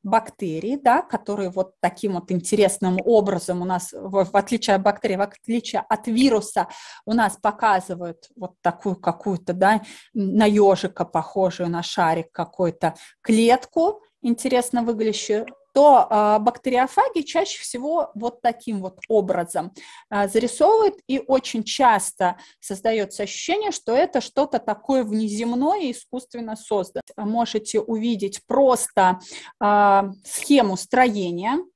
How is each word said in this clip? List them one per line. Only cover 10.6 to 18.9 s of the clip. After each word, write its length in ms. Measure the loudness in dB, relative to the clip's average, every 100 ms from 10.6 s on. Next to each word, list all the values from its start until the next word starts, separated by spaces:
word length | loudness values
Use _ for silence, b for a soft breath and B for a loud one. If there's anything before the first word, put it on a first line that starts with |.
| 6 4 -2 -6 -4
похожую, 640 | -4 -4 -2 -2 -2 -6
на 120 | -6
шарик 500 | -6 -2 0 0 -4
какой-то, 640 | -10 -10 -2 -4 -2 -6 B B B
клетку, 800 | 0 2 4 4 2 0 0 -2 _ _
интересно 600 | -4 -4 0 0 0 -2
выглядящую, 600 | -2 -2 -2 -4 -4 -4 -4 -16 _
то, 320 | 4 8 8 6
а, 280 | 2 2 2
бактериофаги 840 | 0 -2 -2 0 0 0 0 -2
чаще 380 | -4 -4 -4 -6
всего 480 | -10 -8 -4 -2 -4
вот 280 | -6 -8 -2
таким 380 | -4 -4 -10 -8
вот 180 | -10